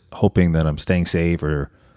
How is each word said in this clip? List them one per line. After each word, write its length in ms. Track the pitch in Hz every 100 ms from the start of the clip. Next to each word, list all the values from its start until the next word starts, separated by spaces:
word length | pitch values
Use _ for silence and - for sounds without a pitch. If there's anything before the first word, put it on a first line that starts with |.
| -
hoping 400 | - 104 - 87
that 140 | 80 78
I'm 120 | 73
staying 280 | - 90 85
safe 360 | 87 85 85
or 280 | 76 73 71 _ _